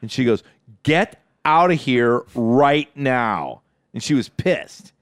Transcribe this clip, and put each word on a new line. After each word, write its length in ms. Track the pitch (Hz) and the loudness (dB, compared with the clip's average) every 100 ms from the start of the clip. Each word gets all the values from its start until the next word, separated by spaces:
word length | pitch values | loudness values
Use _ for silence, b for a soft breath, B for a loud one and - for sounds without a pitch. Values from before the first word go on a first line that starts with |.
And 100 | 117 | -12
she 140 | - 127 | -4 0
goes, 180 | 110 - b _ 110 | 0 -2 b _ -14
Get 380 | - 156 208 - _ _ - | -2 0 0 -6 _ _ 0
out 260 | 156 180 | 2 4
of 80 | 165 | 2
here 440 | - 127 120 120 - | 0 0 2 0 -4
right 560 | - 113 120 143 147 147 - | -6 0 4 4 2 -2 -6
now. 680 | 139 127 117 98 71 58 _ _ _ | -4 -2 -2 -4 -6 -12 _ _ _
And 100 | - | -14
she 100 | - | -4
was 160 | 147 113 | -2 -4
pissed. 640 | _ - 160 - - - _ | _ -4 -4 -6 -20 -20 _